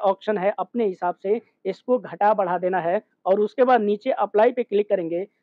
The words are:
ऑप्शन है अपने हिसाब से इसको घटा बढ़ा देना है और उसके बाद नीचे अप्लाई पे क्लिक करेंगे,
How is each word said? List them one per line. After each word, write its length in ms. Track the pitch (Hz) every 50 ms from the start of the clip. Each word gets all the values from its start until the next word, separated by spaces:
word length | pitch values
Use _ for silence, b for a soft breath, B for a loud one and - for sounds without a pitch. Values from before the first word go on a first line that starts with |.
| 208
ऑप्शन 340 | 196 190 - - 214 220
है 160 | 190 180 202 - -
अपने 280 | 185 - - 240 226
हिसाब 280 | 196 185 - 180 175 175
से 240 | - - 190 214 233 b b b b -
इसको 340 | 190 180 - _ - 247 247
घटा 340 | 180 151 165 - 202 208 214
बढ़ा 240 | 196 196 175 180
देना 220 | 175 180 180 185 180
है 220 | 160 170 180 220 - _ _ _ -
और 140 | 180 190 202
उसके 240 | 208 208 - - 254
बाद 180 | 254 254 233
नीचे 300 | 208 208 208 208 - 262
अप्लाई 400 | - - 208 196 - 208 220 254
पे 120 | 247 247 233
क्लिक 260 | - 202 202 208 -
करेंगे, 360 | 202 190 170 160 170 175 196 - _ _